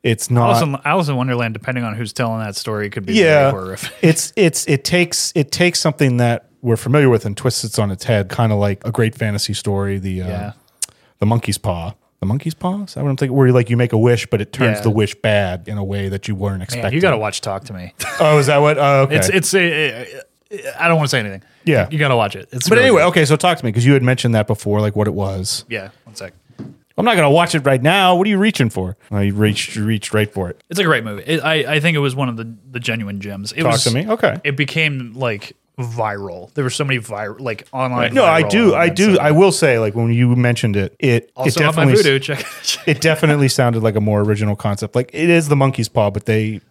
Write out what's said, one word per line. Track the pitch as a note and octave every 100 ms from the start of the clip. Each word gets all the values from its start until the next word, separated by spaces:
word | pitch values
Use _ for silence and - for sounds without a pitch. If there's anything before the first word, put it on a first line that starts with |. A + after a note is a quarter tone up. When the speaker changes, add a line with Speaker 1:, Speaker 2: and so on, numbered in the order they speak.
Speaker 1:
It's | B2 A2+ -
not | A#2+ A#2
Speaker 2:
Alice | A#2
in, | C#3+ C3+
Alice | D3 F3+ D3+
in | C3
Wonderland, | B2+ A#2+ A#2
depending | A2 - B2+
on | A#2 G#2+
who's | A2+
telling | - A#2 A2+
that | G#2+
story, | G2 - G#2+ G2+
could | A2 F#2+
be |
Speaker 1:
Yeah. | A3 E3 D3+ C3+
Speaker 2:
very | G#2
horrific. | F#2 F#2+ - -
<laughs> |
Speaker 1:
It's, | D#3+ D#3+ - -
it's, | F3 - -
it | C#3
takes, | - F3+ E3+ - -
it | E3+ C#3
takes | - F3 -
something | D#3+ D3 C#3 B2
that | A#2+ A#2+ _ _
we're | B2 A2+
familiar | G#2+ D3 C#3
with | A#2 A2
and | G2+
twists | B2+ -
it | A2 -
on | G#2
its | F#2
head, | - G#2+ F#2+
kinda | - A2+
like | G#2 G2+ G2 -
a |
great | A#2 A2+ -
fantasy | A2 G2+ -
story, | G2 - G2 G2 G2
the, | F#2+ F#2
uh, | F2+
Speaker 2:
Yeah. | F2+ G#2 - _ _ - _ _ _
Speaker 1:
the | G2+
Monkey's | A#2 - F#2+
Paw. | A2 E2+ E2 - _ _
The | F#2+
Monkey's | C3 E3
Paw? | - F3+ G3
Is | G3+
that | -
what | C#3+
I'm | C3+
thinking? | C3+ C3+
Where | B2+
you, |
like, | B2 A2+
you | A#2+
make | A#2+
a | A2
wish, | A#2+ A#2+ -
but | G#2
it | G2+
turns | - A#2+ G#2
Speaker 2:
Yeah. |
Speaker 1:
the | G#2
wish | G#2+ G2+
bad | - A2+ G#2 F#2+ F2+ E2+
in | G#2
a |
way | F#2+ G2+ G2
that | G2 -
you |
weren't | F#2+ G2+ F#2+
Speaker 2:
Man, |
Speaker 1:
expecting. | F#2 A#2+ G2+
Speaker 2:
you | C#3+
gotta | F#3 A#2
watch | G#2+ -
Talk | A2 F#2+
to | -
Me. | F#2+ F2+ _ -
<laughs> | -
Speaker 1:
Oh, | D#3 D3+
is | C3+
that | C#3+
what? | D3 D3
Oh, | C#3+ C#3
okay. | C3+ D#3
Speaker 2:
It's, | F#3
it's, | F#3+ -
uh, | F#3+ E3+ D3+ D3+ A2+ A2+ C3+ - _ _
uh, | C3+ B2+ C3+
I | E3
don't | E3
wanna | C#3+
say | C3+
anything. | G#2 G2 _ _
Speaker 1:
Yeah. | - D3 -
Speaker 2:
You | D3+
gotta | C#3+ B2
watch | G#2 F#2+
it. | -
It's | B2+ E3+
Speaker 1:
But | A3+
Speaker 2:
really | C4
Speaker 1:
anyway, | F#3+
Speaker 2:
good. | F3
Speaker 1:
okay, | E3+
so | D3 D3+
talk | F3+ E3
to |
me, | A#2+
'cause | G#2+
you | B2
had | C#3
mentioned | B2 B2+ A#2+
that | A2+ G#2
before, | - G#2 G#2
like, | G#2+ G#2
what | G#2
it |
was. | F2 G2 F#2+ F#2+ - -
Speaker 2:
Yeah, | A2 G2 _
one | -
sec. | G#2 F#2+ _ _ - - - _ -
Speaker 1:
I'm |
not | A3 G#3
gonna | D3
watch | D#3 E3+ D#3+
it | C#3
right | C3
now. | C#3+ G3 F#3
What | F3 G3+
are |
you | G3
reaching | G#3+ - A#2
for? | F#2+ F#2 G2 _
I | G#2 G2+
reached, | G2+ G#2+ G#2+ - A2
reached | G#2+ A2 -
right | G#2+ G#2
for | G2 F2+
it. | - _
Speaker 2:
It's | E3+
a |
great | F3 C3+
movie. | A2+ G2+ A#2
It, | D#3+
I, | D3+ D#3+ D3
I | D3+
think | D#3+ D#3
it |
was | C#3
one | B2+ C3
of | A2+
the, | A2+ A2+ C3+
the | B2+
genuine | A#2+ A2+ G2+ G2+
gems. | G2+ G2 G#2
It | -
Speaker 1:
Talk | D#3+
Speaker 2:
was, | A2+
Speaker 1:
to | B2+
me. | A#2+ G#3
Okay. | A3+ - F3
Speaker 2:
it | D3 C#3
became, | C#3 D#3+ D#3 C#3 A#2+
like, | A#2+ B2 G2+ - - _ -
viral. | A#2+ A#2 G#2+ G2+ G2 F2 F2+
There | -
were | B2+
so | -
many | C3+ B2+
vir-, | G#2+ G2+ G#2 G2
like, | C3 G#2 -
online | B2+ B2+ B2 A#2
Speaker 1:
No, | F#3
I | F#3+ D#3+
Speaker 2:
viral | D3+
Speaker 1:
do. | G3+ A3
I | D#3 E3+
Speaker 2:
elements | F3+
Speaker 1:
do. | G#3
Speaker 2:
of | F#3+
Speaker 1:
I | D3
Speaker 2:
it. |
Speaker 1:
will | D3+ G3
say, | F#3 D3+ A#2
like, | A2 A2
when | A#2
you | A#2 B2 B2
mentioned | B2 A#2+ A#2 G2+
it, | F#2+ _
it, | C#3 A#2+ -
Speaker 2:
Also | - C#3 E3
Speaker 1:
it | D3+
Speaker 2:
on |
my | D#3
Speaker 1:
definitely | C#3 C3+
s- | D3
Speaker 2:
Vudu, | C3+
check | C3+ C#3+
it. | - - - -
<laughs> | - D3
Speaker 1:
it |
definitely | D#3+ D#3 D#3 D3 C3+
sounded | - A#2+ A2+
like | A2 G#2
a |
more | G#2+ G#2
original | G#2 G2+ G#2+
concept. | G2+ G#2+ G2+ G#2+
Like, | - -
it | C#3+ E3+
is | E3+ D3+
the | D3
monkey's | C3+ - A2
paw, | - G2+
but | G2 -
they | A2 G#2+ G#2 _